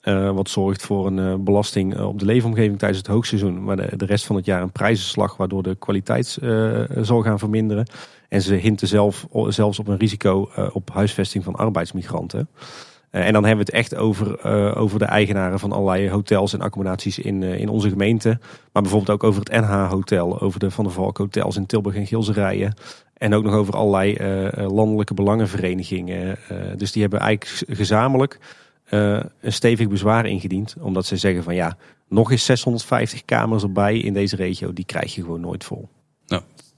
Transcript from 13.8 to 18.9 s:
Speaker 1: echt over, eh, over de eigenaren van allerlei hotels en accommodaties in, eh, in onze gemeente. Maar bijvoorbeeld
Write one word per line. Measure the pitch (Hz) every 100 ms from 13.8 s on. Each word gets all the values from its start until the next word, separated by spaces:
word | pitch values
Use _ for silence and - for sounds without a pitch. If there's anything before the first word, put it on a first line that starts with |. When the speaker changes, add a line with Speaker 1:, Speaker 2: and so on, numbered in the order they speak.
Speaker 1:
echt | 117
over, | - 110 98 - -
eh, | 107 104 101 -
over | 110 104
de |
eigenaren | 101 104 101 101 92 98
van | 101
allerlei | 98 98 92 98
hotels | 101 101 101 101
en | 98
accommodaties | 92 98 98 92 101 -
in, | - 98
eh, | 92 95
in | 107
onze | 110 104
gemeente. | 95 101 113 113 120 - - _
Maar | 104
bijvoorbeeld | 98